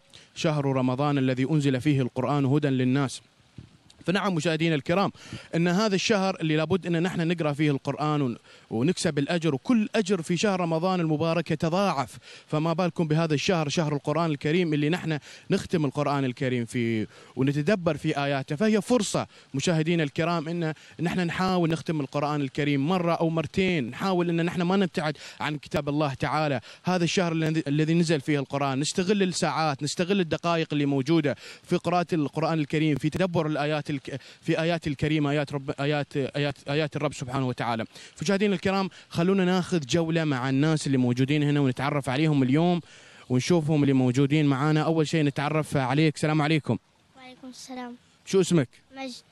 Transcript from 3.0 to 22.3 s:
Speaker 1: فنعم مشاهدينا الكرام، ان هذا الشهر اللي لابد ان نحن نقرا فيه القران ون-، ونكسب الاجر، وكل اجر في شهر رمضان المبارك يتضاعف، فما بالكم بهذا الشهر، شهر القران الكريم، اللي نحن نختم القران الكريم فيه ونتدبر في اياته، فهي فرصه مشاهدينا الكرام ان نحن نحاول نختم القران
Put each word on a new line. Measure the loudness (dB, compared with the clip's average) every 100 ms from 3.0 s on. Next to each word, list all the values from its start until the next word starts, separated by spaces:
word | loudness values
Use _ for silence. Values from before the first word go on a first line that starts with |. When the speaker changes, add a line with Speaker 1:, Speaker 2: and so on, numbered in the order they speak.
| -2 -6 _ _ _ -20 -20 _ _ -12 -2
Speaker 1:
فنعم | 0 0 0
مشاهدينا | 0 2 2 0
الكرام، | 0 0 0 -4 -14 -16 -4 0
ان | 2
هذا | 2 2 0
الشهر | 2 2 2 -2
اللي | 0 0
لابد | 2 0 0
ان | 0
نحن | 0 0 -2
نقرا | 0 -2
فيه | 0 0
القران | 0 -2 -4 0 0
ون-، | 0 -4 -12 -20 -6
ونكسب | -2 0 0 -2 -2
الاجر، | -2 -2 0 -2
وكل | 2 2 2 -2
اجر | 0 -2
في | 0 0
شهر | 2 0
رمضان | 0 0 0 0
المبارك | 0 0 0 0 -2
يتضاعف، | -2 0 0 0 0 -4 -8 -20 -20 -4
فما | -2 0
بالكم | 0 -2 0 0
بهذا | 2 2
الشهر، | 0 0 0 0
شهر | 0 0 -2
القران | -2 0 0
الكريم، | -2 0 0 0
اللي | 0 0
نحن | -2 -2 -6 -8 -16 -4
نختم | -4 0 0 0
القران | 0 -2 0 -2
الكريم | -2 -2 -2 -2
فيه | -2 0 0 -4 -10 -14 -2
ونتدبر | 0 2 2 2 0 -2
في | -2 -2
اياته، | 0 -2 -4 -2
فهي | 2 2
فرصه | 2 0 2 -2 -4 -10 -8
مشاهدينا | -4 0 2 2 2
الكرام | 0 0 0 0 -2
ان | -4 -4 -6 -12 -6
نحن | -4 -2
نحاول | -2 0 0 2 2
نختم | 0 -2 -4
القران | -4 -2 -2